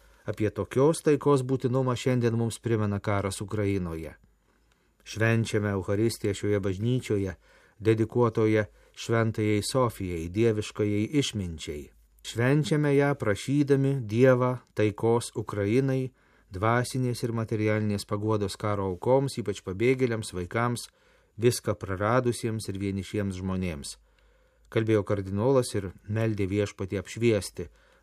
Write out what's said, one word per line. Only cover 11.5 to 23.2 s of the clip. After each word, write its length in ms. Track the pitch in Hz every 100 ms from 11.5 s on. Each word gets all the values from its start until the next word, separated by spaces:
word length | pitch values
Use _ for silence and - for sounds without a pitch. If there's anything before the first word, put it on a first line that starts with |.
| 78 - 76 71 - _ _
Švenčiame 680 | - 107 123 151 147 151 147 139
ją 180 | 143 131
prašydami 800 | 110 101 - 143 143 139 135 139
Dievą 540 | 110 110 131 127 127 127 - -
taikos 540 | 107 101 113 117 - -
Ukrainai, 680 | 104 101 101 117 135 131 131 - _ _ _
dvasinės 720 | 95 110 120 120 131 127 117
ir 80 | 120
materialinės 720 | 117 110 110 107 107 107 101
paguodos 540 | - 104 107 107 101 -
karo 300 | 107 104 98
aukoms, 480 | 90 - 131 135 -
ypač 220 | 107 101
pabėgėliams, 720 | - 92 117 131 127 113 107 90
vaikams, 520 | 87 117 120 120 - _ _ _ _ -
viską 360 | 120 120 - 98
praradusiems 880 | - 95 104 127 120 113 117 110 104
ir 100 | 95
vienišiems 560 | 98 98 90 104